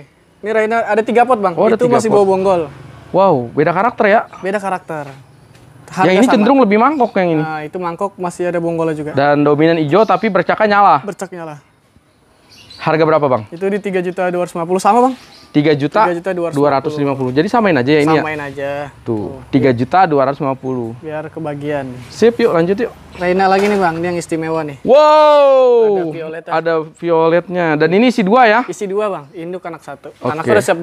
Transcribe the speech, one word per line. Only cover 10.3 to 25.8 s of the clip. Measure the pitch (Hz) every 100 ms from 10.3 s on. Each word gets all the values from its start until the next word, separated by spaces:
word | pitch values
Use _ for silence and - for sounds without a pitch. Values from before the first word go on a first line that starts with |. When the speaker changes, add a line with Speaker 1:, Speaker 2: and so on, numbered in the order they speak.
| 185 170 175 214 202
Speaker 2:
nyala. | 196 147 202
Speaker 1:
Bercak | - 190
nyala. | 175 165 147 _ _ _ _ _ _ _ _ _ - - -
Speaker 2:
Harga | - 156 160
berapa, | 156 143
Bang? | 123 107
Speaker 1:
Itu | 165 196
di | 208
tiga | 196 185
juta | 180 185 180
dua | 180 170
ratus | 175
lima | 165
puluh, | 185
sama, | 196 233 254
Bang. | 247 - - -
Speaker 2:
Tiga | 151 151
juta? | 151 147 208 220
Speaker 1:
Tiga | 170
juta | 180 180
dua | 170
ratus |
lima | 143
puluh. |
Speaker 2:
Dua | 143
ratus | 135 151 151
lima | 143 131
puluh. | 127
Jadi | 131 202
samain | 240 208
aja | 143 123
ya | 156
ini | 151 156
ya? |
Speaker 1:
Samain | 151 151
aja. | 143 139 139 143 143 -
Speaker 2:
Tuh, | - 110
Speaker 1:
Tuh. | 107 131 127
Speaker 2:
tiga | 135 135
juta | 120 - 180
dua | 185 143 131
ratus | 143
lima | 139 131
puluh. | 131 127 113 120
Speaker 1:
Biar | 156 151 156
kebagian. | 160 156 143 143 147 131 123 120
Speaker 2:
Sip, | - 226 233
yuk | 226
lanjut | 165 170 202
yuk. | 233 - - -
Speaker 1:
Reina | 180 180 190
lagi | 196 208
nih, | 202
Bang, | 180 165
ini | 175
yang | 175
istimewa | - 165 160 160 151
nih. | 135
Speaker 2:
Wow. | - 277 302 302 302 294 277 262 254 240